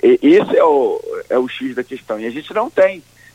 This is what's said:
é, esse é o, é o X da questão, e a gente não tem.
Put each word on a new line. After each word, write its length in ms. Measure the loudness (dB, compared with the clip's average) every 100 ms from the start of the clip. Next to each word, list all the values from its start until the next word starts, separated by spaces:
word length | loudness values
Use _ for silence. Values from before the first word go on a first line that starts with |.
é, 160 | 2 4
esse 340 | 4 4 4 2
é 80 |
o, 380 | 2 2 0 -2 -6 -12 -4
é 100 | -4
o 80 | -4
X 280 | -8 -10
da 100 | -8
questão, 340 | -10 -12 -10 -10
e 60 |
a 60 | -8
gente 240 | -10 -8
não 160 | -6 -4
tem. 320 | 0 0 0 -16 _ -20